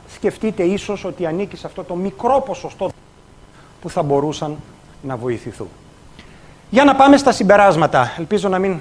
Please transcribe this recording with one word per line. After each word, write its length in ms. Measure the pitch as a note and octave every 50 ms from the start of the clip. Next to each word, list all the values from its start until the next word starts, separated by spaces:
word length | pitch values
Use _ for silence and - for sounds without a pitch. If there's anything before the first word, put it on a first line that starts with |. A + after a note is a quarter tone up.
| - - -
σκεφτείτε 500 | - - G3 - - - A3 E3+ - F3
ίσως 420 | F3 G3+ F#3+ - - G3+ F3+ -
ότι 200 | F#3 D#3 - F3+
ανήκει 320 | D#3+ D#3 F3+ G3+ - - E3
σε 100 | - D3+
αυτό 160 | - - F3+
το 120 | - F3+
μικρό 480 | F3 F#3+ G3 F#3+ - - A#3+ C4 C4+ -
ποσοστό 440 | - F#3 - - D3 - - F#3+ F3+ - _ _ _ _ _ _ _ - - - - - - - - - -
που 80 | - E3+
θα 120 | - F#3
μπορούσαν 540 | D#3+ C#3+ C#3 C#3 C#3+ D#3 C#3 - D#3+ D3 D3+ D3+ - - - - _ - - -
να 140 | - C3+ C3
βοηθηθούν. 540 | A2+ A#2+ B2+ A#2+ G#2+ - B2 G#2 - A2 E2 - - - - - - - - - - - - - - - - - - _ -
Για 140 | - B3 C#4+
να 120 | C#4+ C4+
πάμε 220 | C#4 C4+ C#4 C#4+ C#4
στα 140 | C#4 C4+
συμπεράσματα. 840 | - - A3 F#3 G#3 G3+ G3+ G3 E3 D#3+ E3 C#3 - C#3 B2 A#2 - -
Ελπίζω 320 | E3 D#3 G#3 G3 F3+ G3+
να 100 | F#3 F#3
μην 200 | F#3+ G3 F#3 D#3